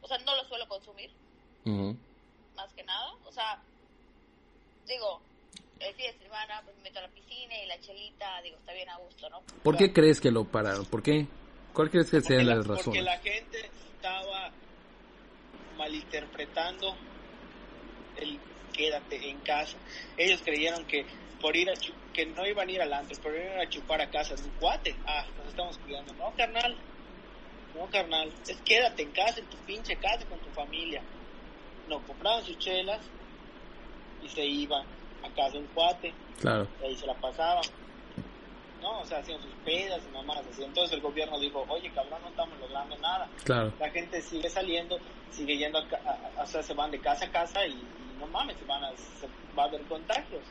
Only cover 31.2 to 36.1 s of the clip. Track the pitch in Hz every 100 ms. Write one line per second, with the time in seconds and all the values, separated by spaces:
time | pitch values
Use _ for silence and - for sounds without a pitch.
31.2 | - - - - - - - 151 - -
32.2 | 196 226 208 165 190 185 190 214 - -
33.2 | - - - - - - - - - -
34.2 | 147 - 143 143 147 147 135 - - -
35.2 | - - 175 147 143 - 170 180 170